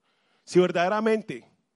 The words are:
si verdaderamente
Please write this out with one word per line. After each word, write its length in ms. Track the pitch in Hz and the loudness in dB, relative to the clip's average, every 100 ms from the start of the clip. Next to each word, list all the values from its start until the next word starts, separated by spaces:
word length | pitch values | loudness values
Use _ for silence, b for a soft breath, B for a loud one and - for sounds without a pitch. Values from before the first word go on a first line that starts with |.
| _ _ _ _ | _ _ _ _
si 160 | - 175 | -2 2
verdaderamente 920 | 180 170 180 214 220 220 214 127 - _ _ | 2 0 0 0 0 -2 -4 -16 -16 _ _